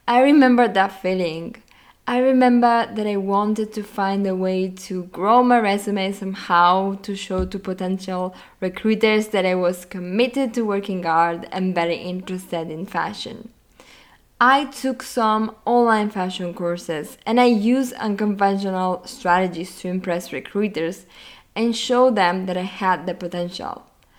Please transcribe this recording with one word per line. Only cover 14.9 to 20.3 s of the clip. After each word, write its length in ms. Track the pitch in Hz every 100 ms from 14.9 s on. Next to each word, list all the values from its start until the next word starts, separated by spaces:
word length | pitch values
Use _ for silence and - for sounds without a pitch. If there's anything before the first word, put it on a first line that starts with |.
| 247
some 520 | - - 220 214 220 - -
online 440 | 240 233 214 208
fashion 460 | 202 185 185 175 175
courses 640 | 175 175 - 156 - - -
and 120 | 233
I 60 | 247
used 480 | 226 214 262 254
unconventional 1120 | - 220 202 208 202 196 196 196 185 185 180 -
strategies 720 | - 180 175 185 170 185 -
to 60 | 180
impress 460 | 185 185 175 180